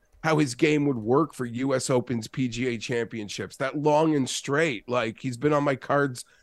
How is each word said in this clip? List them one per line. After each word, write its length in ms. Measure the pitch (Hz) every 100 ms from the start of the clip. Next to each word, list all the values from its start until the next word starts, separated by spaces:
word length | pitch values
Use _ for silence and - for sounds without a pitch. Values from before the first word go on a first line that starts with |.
| _ _
how 140 | 160 156
his 180 | 147 120
game 300 | 156 151 143
would 120 | 123
work 360 | 107 139 156
for 120 | - 120
U 300 | 117 135 131
S 140 | -
Open's 400 | 127 - 120 110
P 180 | - 127
G 200 | 113 127
A 100 | 117
championships, 800 | - 120 113 113 104 - 98 -
that 200 | 135 147
long 380 | 151 147 160 147
and 140 | 127
straight. 580 | - - 143 165 107 -
Like, 320 | 123 113 -
he's 180 | 131 120
been 160 | 147
on 100 | 147 143
my 100 | 135
cards 480 | - 143 139 117 - _